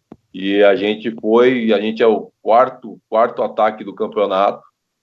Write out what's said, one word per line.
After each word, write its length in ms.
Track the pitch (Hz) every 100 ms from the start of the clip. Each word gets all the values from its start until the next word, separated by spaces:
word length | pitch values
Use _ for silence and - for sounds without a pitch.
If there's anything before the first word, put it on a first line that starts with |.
| _ - _
E 300 | 90 95 101
a 140 | 101 95
gente 340 | 104 110 117 110
foi, 520 | 107 117 123 127 113
a 80 | 101
gente 220 | 107 113
é 40 | 117
o 240 | 101 - _
quarto, 560 | 107 113 127 - 110 90 -
quarto 340 | 110 120 -
ataque 400 | 107 - 107 110
do 120 | 98
campeonato. 680 | 95 104 107 98 95 101 - _ _ _ _